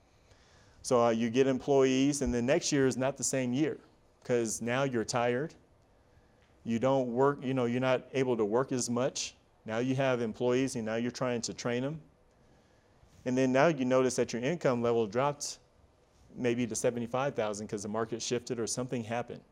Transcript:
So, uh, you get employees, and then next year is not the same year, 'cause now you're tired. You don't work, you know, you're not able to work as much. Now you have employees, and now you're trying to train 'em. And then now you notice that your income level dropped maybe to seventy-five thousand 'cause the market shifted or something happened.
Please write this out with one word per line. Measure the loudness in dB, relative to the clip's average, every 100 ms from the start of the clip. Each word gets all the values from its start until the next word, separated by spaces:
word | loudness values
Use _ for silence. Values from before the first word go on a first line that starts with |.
| _ _ _ -20 _ -20 -20 -16
So, | 0 4
uh, | 4
you | 4 0
get | 2 2
employees, | 2 2 4 6 4 2 2
and | 0
then | 0 2
next | 0 2
year | 2 2
is | 2
not | -2 -2
the |
same | -4 -2 -2
year, | 0 0 -2 -12 _ _ _
'cause | -2 0 0 -2
now | -2 0
you're | 0 0
tired. | -2 0 2 0 -4 -10 _ _ _ _ _ _ _ _ _ _
You | -4 0
don't | 2 2 0
work, | 2 2 2
you | -2
know, | 0 0
you're | 0
not | 2 0 0
able | -2 0 0
to |
work | 2 2 0
as | -2 -2
much. | -2 -2 -4 -10 -12 _ _
Now | -6 -4
you | -2 0
have | 0 0
employees, | -2 -2 0 2 0
and | -2 -4
now | -2
you're | -4
trying | -4 -4 -2
to | -4
train | -6 -4 -2
'em. | -4 -8 -14 _ _ _ _ _ _ _ _ _ _ -10 -2
And | 2
then | 2
now | 6 4
you | 4
notice | 2 4 2 2
that | -2
your | -2
income | -4 0 0 0
level | 2 2 0
dropped | 0 -2 -2 -10 -12 _ _ _ _ _ _ -20 -4
maybe | -2 0 -2
to | -2
seventy-five | -2 -2 -4 -2 -2
thousand | -2 -4 -4 -6
'cause | -8
the | -6
market | -4 -4 -4
shifted | -4 -4 -4 -6
or | -4
something | -4 -4 -6
happened. | -4 -6 -6 -12 -18